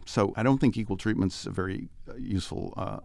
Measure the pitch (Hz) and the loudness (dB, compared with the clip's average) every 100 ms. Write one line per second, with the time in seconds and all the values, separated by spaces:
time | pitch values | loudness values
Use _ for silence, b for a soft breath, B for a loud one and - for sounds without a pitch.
0 | - - 101 - 120 135 131 - 107 101 | -4 2 2 4 4 6 4 4 0 -2
1 | 110 107 95 - 101 95 92 92 90 - | 0 2 2 0 -6 -2 -2 -2 -8 -12
2 | - 123 127 98 - - - - 95 - | -14 -10 -4 -2 -2 -6 -6 -6 -6 -6